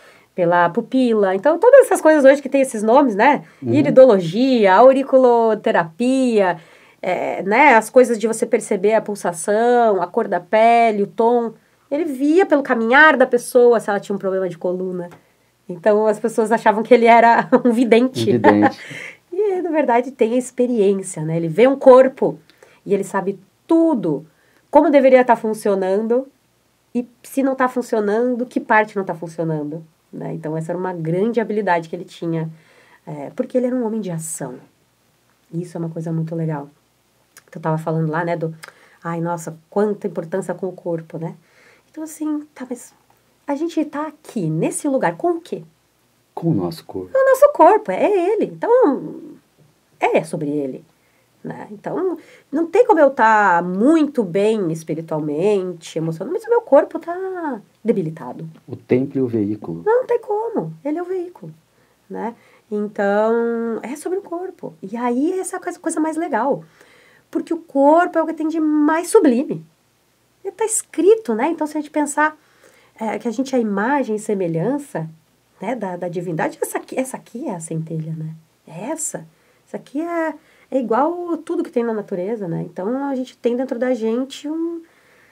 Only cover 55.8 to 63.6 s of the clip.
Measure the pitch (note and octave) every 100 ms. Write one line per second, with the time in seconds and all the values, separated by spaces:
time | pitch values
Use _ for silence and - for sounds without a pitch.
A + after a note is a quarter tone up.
55.8 | - E3 E3 D#3+ A#3+ A4 A4 A#4 - C#4
56.8 | D#4+ E4 E4 F4+ F#4+ F#4 D#4 A3 - _
57.8 | A3 G3 D#3+ D#3+ B2 C#3 D#3+ - - A#2+
58.8 | - B2+ C#3+ C3+ B2 A2 G2+ G#2+ - E2
59.8 | G#4 A#4+ B4+ A#4+ G#4 G#4 A#4 F4+ D#3+ D#3+
60.8 | C#4+ D#4+ F4+ F#4 F4 - D#3+ D#3 _ _
61.8 | _ _ - F#3+ G#3+ A3+ _ _ _ G#3
62.8 | G#3 G#3 G3+ G#3 A3 A#3 A#3 A#3